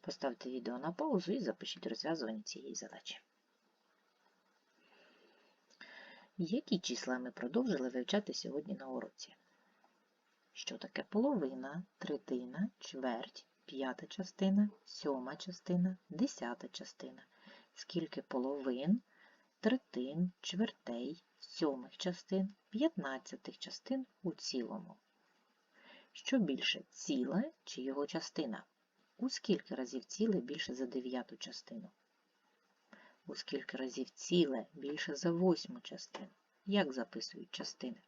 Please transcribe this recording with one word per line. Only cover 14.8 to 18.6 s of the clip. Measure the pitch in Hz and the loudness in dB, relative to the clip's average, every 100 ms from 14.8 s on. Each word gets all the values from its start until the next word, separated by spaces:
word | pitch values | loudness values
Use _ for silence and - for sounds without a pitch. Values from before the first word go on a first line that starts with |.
| - | -16
сьома | - 151 135 127 151 | -2 0 0 -2 -8
частина, | 190 180 - 180 185 185 _ | -8 -8 2 4 4 2 _
десята | 160 277 - - - - | 0 0 2 -4 -4 -8
частина? | - - - 131 131 - _ - - - | -10 -12 -12 -12 -12 -20 _ -20 -20 -20
Скільки | - - 170 160 - | -14 -4 -2 -2 -6
половин, | - 131 127 143 | -2 0 0 0